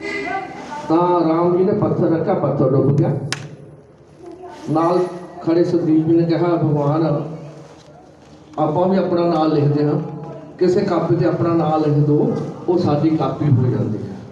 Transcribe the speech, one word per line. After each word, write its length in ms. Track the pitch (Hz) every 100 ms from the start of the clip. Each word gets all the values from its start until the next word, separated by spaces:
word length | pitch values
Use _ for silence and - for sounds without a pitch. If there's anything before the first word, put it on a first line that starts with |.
| - 403 403 381 - - - - -
ਤਾਂ 400 | 165 180 175 160
ਰਾਮ 280 | 160 175 175
ਜੀ 80 |
ਨੇ 80 | 190
ਪੱਥਰ 380 | 208 160 156 170
ਰੱਖਿਆ, 240 | 165 202
ਪੱਥਰ 360 | 185 143 - 135
ਡੁੱਬ 260 | 135 135 139
ਗਿਆ। 200 | - - - - - - - - - - - - - - - - -
ਨਾਲ 280 | 156 170 180 180 - - - 160
ਖੜੇ 180 | 170
ਸੁਖਦੇਵ 320 | - 170 151 160
ਜੀ 200 | 160 170
ਨੇ 80 |
ਕਿਹਾ, 320 | 165 165 175 165
"ਭਗਵਾਨ, 680 | 143 147 139 156 160 - - - - - - - - - - - - - - -
ਆਪਾਂ 300 | 156 165 185
ਵੀ 80 | 190
ਆਪਣਾ 300 | 175 170 170
ਨਾਂ 220 | 160 156
ਲਿਖਦੇ 360 | 147 143 143
ਹਾਂ, 160 | 147 151 - - - - - -
ਕਿਸੇ 220 | 180 202
ਕਾਪੀ 360 | 190 170 165 170
'ਤੇ 80 |
ਆਪਣਾ 300 | 175 - 170
ਨਾਂ 240 | 165 156 156
ਲਿਖ 160 | 151
ਦਿਓ, 420 | 143 147 147 - - - - -
ਉਹ 100 | 175
ਸਾਡੀ 320 | 156 147 160
ਕਾਪੀ 360 | 156 - - 147
ਹੋ 160 | 117
ਜਾਂਦੀ 360 | 120 110 - 104
ਹੈ। 180 | - - -